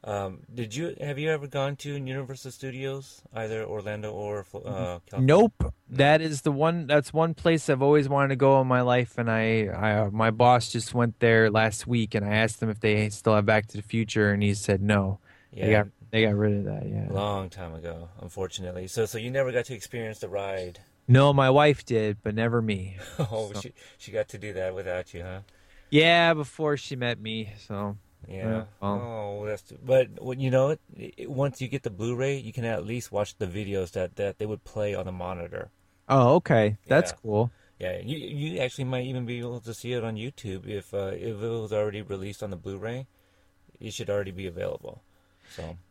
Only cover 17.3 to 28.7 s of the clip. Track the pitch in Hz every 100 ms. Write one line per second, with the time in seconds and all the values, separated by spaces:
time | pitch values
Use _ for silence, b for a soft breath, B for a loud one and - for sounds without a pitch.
17.3 | 101 95 95 87 80 85 82 85 90 87
18.3 | - 92 - 90 90 92 - 110 113 117
19.3 | 131 131 120 117 120 - 123 113 107 104
20.3 | 98 98 95 90 87 _ _ - 123 143
21.3 | 139 131 135 151 139 - 117 107 104 110
22.3 | 107 117 117 110 98 95 95 - - 131
23.3 | 110 107 107 - - B B - 104 107
24.3 | 101 104 92 92 92 92 90 90 85 90
25.3 | 92 101 b b b b 147 160 170 170
26.3 | 165 139 - 156 143 - 131 123 113 107
27.3 | 113 107 107 - 101 101 101 _ _ -
28.3 | 95 110 110 110